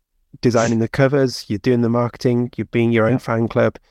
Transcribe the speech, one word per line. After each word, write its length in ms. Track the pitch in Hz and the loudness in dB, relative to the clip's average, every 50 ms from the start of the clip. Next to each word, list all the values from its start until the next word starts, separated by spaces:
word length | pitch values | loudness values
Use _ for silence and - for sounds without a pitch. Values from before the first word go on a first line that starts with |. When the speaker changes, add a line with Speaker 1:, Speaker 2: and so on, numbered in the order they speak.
| _ _ _ _ _ _ _ - | _ _ _ _ _ _ _ -2
Speaker 1:
designing 380 | - 127 110 117 113 117 117 113 | -2 0 2 2 2 2 0 0
the 100 | 113 110 | -2 -2
covers, 560 | - - 139 135 139 143 135 127 117 - - - | 0 0 0 2 2 2 0 0 -2 -6 -8 -8
you're 120 | 107 101 | -8 -4
doing 220 | - 127 123 120 | 0 0 0 2
the 80 | 120 113 | 2 0
marketing, 600 | 117 120 120 120 - - - 127 123 120 123 123 - - | 0 0 -2 -2 -6 -4 -2 0 0 0 -2 -4 -6 -10
you're 80 | 107 | -10
being 260 | - - 120 117 117 | -4 -2 0 0 2
your 140 | 117 113 110 | 2 2 2
own 80 | 110 123 | 2 0
Speaker 2:
Yeah. 40 | 131 | -2
Speaker 1:
fan 280 | - - 117 113 117 110 | -2 -4 -2 -2 -2 -2
club, 300 | - 120 117 113 - - _ _ | 0 0 0 0 -2 -6 _ _